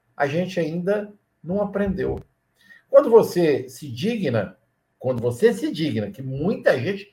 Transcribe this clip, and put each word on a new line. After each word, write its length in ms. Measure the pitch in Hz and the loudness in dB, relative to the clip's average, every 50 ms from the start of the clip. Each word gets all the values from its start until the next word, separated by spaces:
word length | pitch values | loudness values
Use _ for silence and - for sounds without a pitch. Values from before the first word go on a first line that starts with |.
| _ _ _ - | _ _ _ -4
a 100 | 143 139 | -4 -2
gente 320 | 143 170 185 185 - 180 | 0 -2 -4 -2 -2 -4
ainda 540 | 160 151 165 180 175 190 208 214 208 - - _ _ _ _ _ | -4 -2 -4 -4 -2 -2 -2 -2 -2 -8 -14 _ _ _ _ _
não 200 | - 151 185 202 | -8 -6 -4 -2
aprendeu. 580 | 202 190 - - 202 196 190 127 127 135 131 123 - - _ _ _ _ _ _ _ _ - - _ _ | -2 -2 -2 -2 -2 -2 -2 -2 -4 -4 -6 -6 -10 -16 _ _ _ _ _ _ _ _ -20 -20 _ _
Quando 200 | 262 277 302 233 | 6 6 6 8
você 580 | 226 220 170 - - 175 170 156 139 117 - - | 8 6 6 6 2 2 2 4 2 2 -2 -6
se 220 | - - 160 139 | -12 -16 -12 -12
digna, 640 | 117 120 151 220 240 220 185 139 117 110 95 87 - - _ _ _ _ _ _ _ _ | -8 -4 -4 -4 -2 -2 -2 0 0 0 -2 -4 -8 -16 _ _ _ _ _ _ _ _
quando 220 | - 127 127 117 | -4 -4 -2 0
você 320 | 113 123 120 - 208 240 - | -2 -2 0 4 4 4 4
se 180 | - 294 311 | 2 -2 -4
digna, 400 | 269 147 160 143 110 110 104 101 | -4 -2 -2 -2 -2 -2 -4 -6
que 100 | - - | -8 -10
muita 580 | 135 131 135 139 156 190 254 254 - - 165 131 | -10 -8 -6 -4 -2 -2 -2 0 0 0 0 2
gente 320 | 120 175 202 196 - - | 0 -4 -6 -6 -10 -16